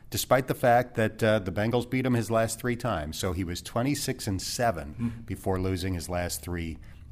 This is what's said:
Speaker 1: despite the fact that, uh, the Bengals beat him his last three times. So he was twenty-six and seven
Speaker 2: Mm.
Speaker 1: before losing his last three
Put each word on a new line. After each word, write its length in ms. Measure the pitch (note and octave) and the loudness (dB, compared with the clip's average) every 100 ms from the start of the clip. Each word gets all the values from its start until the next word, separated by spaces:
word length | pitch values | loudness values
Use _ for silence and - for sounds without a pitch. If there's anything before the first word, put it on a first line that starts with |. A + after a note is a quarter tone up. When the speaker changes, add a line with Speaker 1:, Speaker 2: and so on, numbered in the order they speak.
| - | -8
Speaker 1:
despite 380 | G#2+ - C3 C3+ | -6 4 2 4
the 80 | C3+ | 2
fact 400 | B2+ A#2+ B2 - | 6 6 4 0
that, 280 | G#2+ G#2+ | 0 4
uh, 160 | A2+ G#2+ | 4 4
the 120 | F#2 | 2
Bengals 380 | F2 G#2+ A#2+ A#2 | 0 2 2 0
beat 160 | B2+ B2+ | 0 2
him 80 | A#2+ | 2
his 140 | G#2 | 4
last 280 | A2+ A2+ - | 2 2 0
three 160 | B2 A#2 | -2 -2
times. 420 | B2 F2+ D2+ D2+ | 0 -2 -2 -2
So 160 | G2+ | -2
he 100 | F2+ | 0
was 180 | F2 F2 | -2 -4
twenty-six 680 | - A#2 C3 C#3+ - B2+ - | -4 0 0 0 -2 -4 -2
and 140 | F#2+ | -4
seven 540 | - - A#2+ E2+ C#2+ D2 | -4 0 0 0 -6 -4
Speaker 2:
Mm. 260 | A#2 A#2 - | -4 -4 -8
Speaker 1:
before 340 | F#2+ G2+ F#2 | -6 0 0
losing 340 | F#2 F#2 F#2+ F2+ | 2 0 0 -2
his 140 | F2 | -2
last 320 | F2 F2 - | -2 -2 -4
three 360 | - F2 E2 D2+ - - - | -6 -4 -4 -8 -12 -16 -10